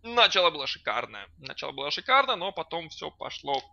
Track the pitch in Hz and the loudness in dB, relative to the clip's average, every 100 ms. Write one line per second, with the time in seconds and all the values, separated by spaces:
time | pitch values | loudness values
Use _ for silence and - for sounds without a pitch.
0 | 226 240 202 190 175 151 135 - - 113 | 0 4 6 6 4 2 -8 -6 -4 -2
1 | 117 104 98 - 135 - 139 139 143 165 | -4 -12 -16 -18 -14 -10 -8 -6 -6 -6
2 | - 262 262 208 185 185 160 165 160 - | 4 4 4 0 -4 -6 -6 -8 -8 -12
3 | - _ - - 139 - - | -12 _ -10 -8 -4 -4 -4